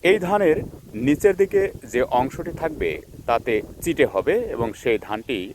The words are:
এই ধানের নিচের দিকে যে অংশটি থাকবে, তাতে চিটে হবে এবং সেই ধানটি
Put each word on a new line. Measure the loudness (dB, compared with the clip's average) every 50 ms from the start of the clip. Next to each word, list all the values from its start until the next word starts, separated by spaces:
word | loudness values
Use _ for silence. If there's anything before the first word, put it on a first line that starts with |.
| 6
এই | 4 4 4 4
ধানের | 0 2 4 4 4 4 2 0 -8 -12 -16 -20 -12 -8 -2 2
নিচের | 2 2 4 4 2 4 4
দিকে | 2 2 2 0 0 0 -4 -10 -16 -4 0
যে | 0 0 2 2 0
অংশটি | 0 0 -4 -8 -10 -10 -8 -4 -4
থাকবে, | -4 -4 -2 -4 -4 -4 -6 -10 -16 -20 -14 -2 0
তাতে | 0 0 0 0 -2 -2 -2 -4 -12 -8 -4
চিটে | -4 2 2 2 2 2
হবে | 0 0 2 0 0 0 -2 -4
এবং | -4 -4 -4 -4 -4 0
সেই | 0 0 0 0
ধানটি | -6 -8 -8 -6 -6 -6 -6 -6 -8 -12